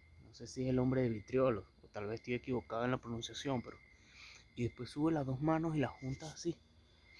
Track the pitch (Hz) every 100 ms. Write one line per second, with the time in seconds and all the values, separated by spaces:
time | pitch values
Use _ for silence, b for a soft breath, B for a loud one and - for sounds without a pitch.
0 | - - - - 120 - 131 127 131 127
1 | 123 107 - 127 127 101 - - - 107
2 | 104 113 - 123 - 120 - 113 123 127
3 | 117 117 - - 143 127 - - - B
4 | B B B B - - 117 - 120 147
5 | 160 156 131 131 151 160 165 156 123 -
6 | 131 135 156 - 170 - - - B B
7 | B